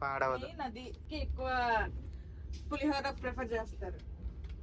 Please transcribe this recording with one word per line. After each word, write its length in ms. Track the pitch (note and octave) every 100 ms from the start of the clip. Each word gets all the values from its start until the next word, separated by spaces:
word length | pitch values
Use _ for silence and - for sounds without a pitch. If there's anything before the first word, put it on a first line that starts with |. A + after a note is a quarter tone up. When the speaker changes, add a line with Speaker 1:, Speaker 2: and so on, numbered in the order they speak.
Speaker 1:
పాడవదు. 440 | C#3 C3+ C3+ B2+ B2
Speaker 2:
మెయిన్ 200 | - C4
అది 160 | A3 B3+ - - D4+
ఎక్కువ 260 | C4+ - B3+ B3+ A#3+ A3+ F#3+ - - - - - - - -
పులిహోర 380 | C#4+ C#4+ C#4 C#4 C4+
ప్రిఫర్ 320 | B3+ B3 A#3+
చేస్తారు. 460 | A3+ G#3+ - F#3 - - - - - - -